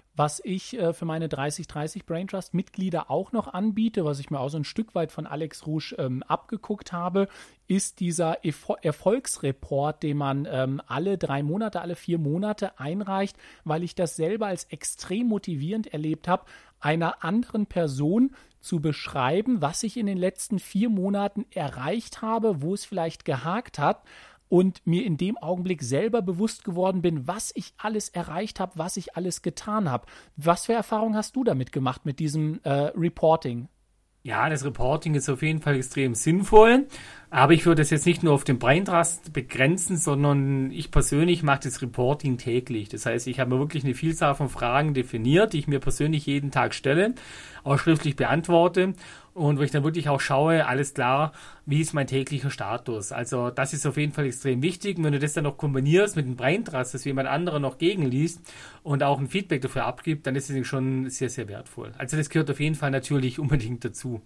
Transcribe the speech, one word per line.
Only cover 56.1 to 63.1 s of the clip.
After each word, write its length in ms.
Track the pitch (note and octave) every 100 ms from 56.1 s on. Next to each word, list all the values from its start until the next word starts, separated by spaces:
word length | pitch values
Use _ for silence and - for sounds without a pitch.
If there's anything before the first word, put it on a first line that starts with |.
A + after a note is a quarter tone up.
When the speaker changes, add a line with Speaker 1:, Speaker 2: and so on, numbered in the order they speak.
| E3+
Speaker 2:
mit 80 | B2+
dem 100 | B2
Brain 300 | B2 G3 -
Trust, 280 | C#3+ B2
dass 120 | B2+ C#3+
jemand 240 | C3+ C3
anderer 300 | C#3+ F3 D3+
noch 180 | C3+ -
gegenliest 640 | E3+ G3+ C3+ B2+ E3 - - - - -
und 200 | D#3+ C#3
auch 160 | C#3+ C#3
ein 80 | C#3
Feedback 340 | F#3+ F#3 C3
dafür 240 | C3 C3+ A#2
abgibt, 420 | - - D3+ C#3
dann 80 | C3+
ist 140 | C#3+
es 180 | C3+ B2
schon 420 | C3+ C3 C3 C3
sehr, 200 | - B2
sehr 180 | - G2+
wertvoll. 460 | G2+ - - A2 -
Also 200 | C3 D3+
das 120 | D3
gehört 220 | D#3+ D3
auf 80 | -
jeden 160 | D3+ D#3
Fall 160 | C#3+
natürlich 480 | C3+ C3+